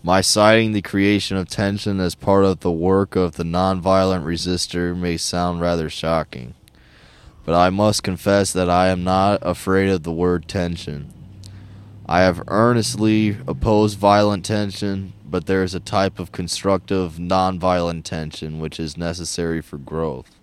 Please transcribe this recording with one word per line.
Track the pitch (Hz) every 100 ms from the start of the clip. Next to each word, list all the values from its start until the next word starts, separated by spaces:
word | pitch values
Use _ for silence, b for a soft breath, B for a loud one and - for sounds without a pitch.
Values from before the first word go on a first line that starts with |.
My | 85 95
citing | 92 107 107 110 110
the | 104
creation | - 101 98 104 - 95
of | 90
tension | - 98 101 104 98
as | 90 -
part | - 98 98
of | 90
the | 90
work | 82 90 95 98 95
of | 90
the | 78
nonviolent | 85 87 95 95 90 95 95 92
resistor | 76 85 90 90 - 87 87 90
may | 87 85
sound | - 87 90 87
rather | 87 87 78
shocking, | - 80 82 76 65 62 - _ b b b b b b b
but | - 87
I | 90
must | 95 107 104
confess | - 90 - 101 98
that | 92 90
I | 87 92
am | 92
not | 90 92 98 104
afraid | 87 87 - 95 98
of | 95
the | 80
word | 82 90 87 78
tension. | 101 87 85 - 73 71 - - B B B B B B B -
I | 87
have | 92 85 -
earnestly | 98 117 120 107 - 110 110 110 104 -
opposed | 131 117 107 107 101
violent | 101 104 104 101 87
tension, | 107 104 95 104 98 95 - -
but | 90 87
there | 95
is | 92
a | 90
type | - 104 98 -
of | 85
constructive | - 87 - 98 95 90 95 90
nonviolent | 80 87 92 92 92 92 90 87 82
tension | 76 82 78 - 80 78
which | 80 -
is | 80 76
necessary | 85 82 82 - 85 82
for | 76 73
growth. | 65 78 80 64 - _